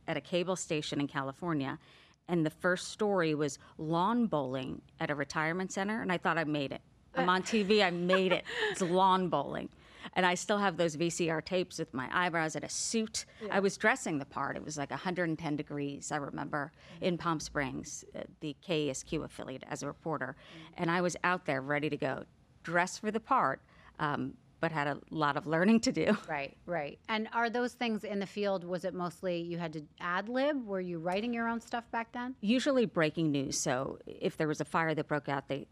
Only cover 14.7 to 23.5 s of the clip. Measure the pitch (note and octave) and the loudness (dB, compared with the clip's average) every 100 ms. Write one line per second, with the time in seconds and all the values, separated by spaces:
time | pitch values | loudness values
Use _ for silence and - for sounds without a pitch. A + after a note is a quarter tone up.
14.7 | D#3 C#3 C#3 F#3 F3 E3+ D#3 D3 D3 D3+ | -6 -4 -4 -2 0 0 0 -2 -4 -4
15.7 | C#3+ C#3+ C#3 - D3+ C#3+ D3+ D3 D3+ C#3+ | -4 -6 -6 -4 -4 -4 -6 -4 -4 -4
16.7 | - - E3+ F#3 E3+ E3+ D#3 - D3+ C3+ | -8 -20 -4 -2 0 0 -2 -2 -2 -2
17.7 | C#3 - - - - - - D#3 C#3 - | -4 -8 -12 -12 -12 -12 -8 -8 -8 -2
18.7 | D#3+ D3 C3 - D#3+ - - - C3 - | 0 0 -2 -4 -4 -6 -10 -10 -10 -8
19.7 | C#3 D3 - E3 C#3+ C3 C3 - D#3+ - | -6 -6 -8 -4 -4 -4 -8 -16 -18 -16
20.7 | - E3+ F3 F3+ E3 F3+ F3+ - C3+ C3 | -4 0 2 0 0 0 0 0 -2 0
21.7 | D3 D3+ D3 D3 A#2+ - _ _ - - | 0 0 -2 -2 -4 -8 _ _ -14 -2
22.7 | E3+ F#3 - G#3+ A3 - C4 D3 | 0 0 -2 -4 -4 2 4 4